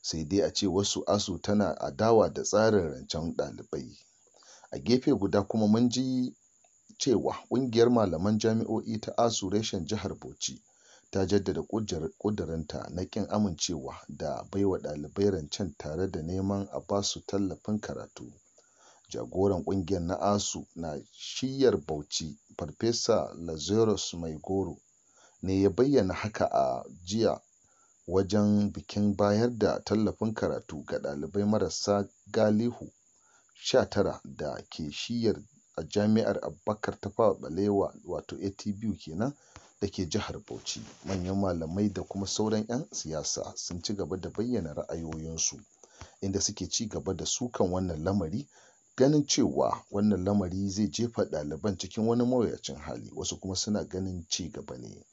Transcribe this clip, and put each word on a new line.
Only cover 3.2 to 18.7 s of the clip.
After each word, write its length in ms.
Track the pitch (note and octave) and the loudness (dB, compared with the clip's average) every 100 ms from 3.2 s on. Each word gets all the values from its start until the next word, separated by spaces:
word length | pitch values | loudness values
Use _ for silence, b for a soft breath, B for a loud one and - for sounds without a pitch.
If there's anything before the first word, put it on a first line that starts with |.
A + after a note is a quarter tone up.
| E2 D2+ | -2 -2
ɗalibai. 600 | D2 G1+ - D2+ B1 - _ _ _ B B B B | -6 -6 -8 -8 -8 -16 _ _ _ B B B B
A 60 | - | -8
gefe 320 | C#2 B2 D3+ A#2+ | 2 2 4 2
guda 240 | G2 G2+ | 2 2
kuma 240 | G2 A2+ G#2+ | 2 2 4
mun 220 | A2 B2 | 6 4
ji 460 | B2 C3 B2+ B2+ - _ _ _ _ _ - | 2 -2 0 -2 -6 _ _ _ _ _ -4
cewa 340 | - G2+ C2 - - | 2 4 2 -4 -2
ƙungiyar 400 | A#2 C3 A2 A#2 | 0 2 6 8
malaman 480 | B2 G2+ D#2+ G2 G#2+ | 8 4 2 2 4
jami'o'i 600 | A2+ A2+ A2+ G#2+ - A2 | 4 2 0 -2 -2 -6
ta 120 | - - | -2 2
asu 320 | A#2 A2 F#2+ | 2 2 0
reshen 360 | G#2 A2 G2+ D2+ | 0 0 -4 -2
jihar 260 | G#2+ G2 - | -4 -4 -8
Bauchi 420 | - - - - _ b b b b | -12 -8 -8 -8 _ b b b b
ta 140 | F#2+ F#2 | 0 4
jaddada 360 | G2+ F#2+ D#2+ | 4 2 -2
ƙudur-, 500 | D2+ A2 G#2+ E2 D#2+ - | -2 -4 -2 -4 -4 -2
ƙudurinta 720 | G#2 G#2+ D#2+ E2 D#2 C#2+ - | -2 0 -2 -4 -4 -8 -6
na 80 | E2 F#2+ | -6 -4
ƙin 200 | A2 F#2+ | -4 0
amincewa 680 | G#2+ G#2 E2 - D#2+ C2 - - | 2 2 0 -4 -4 -6 -12 -16
da 360 | C#2+ D2+ B1+ - | -8 -6 -6 -4
baiwa 260 | G2 G2+ F2+ | 0 2 2
ɗalibai 520 | C#2+ D2+ D2 - G2+ | -4 -8 -8 0 2
rancen 420 | F#2 D2 - F#2 - | 2 -4 -6 -6 -6
tare 300 | D2 D#2 F#2+ | -8 -2 -2
da 140 | E2+ | -4
neman 460 | D#2 F#2 G2 G2+ G2 | -4 -2 0 -2 -4
a 80 | C2+ | -8
ba 200 | - G2+ | -2 -2
su 180 | G2+ F2 - | -2 -6 -6
tallafin 540 | G2 G2 F2 - G#2+ | -2 -2 -4 -4 -4
karatu. 520 | - - - - A#1+ - _ b b | -4 -10 -12 -16 -18 -20 _ b b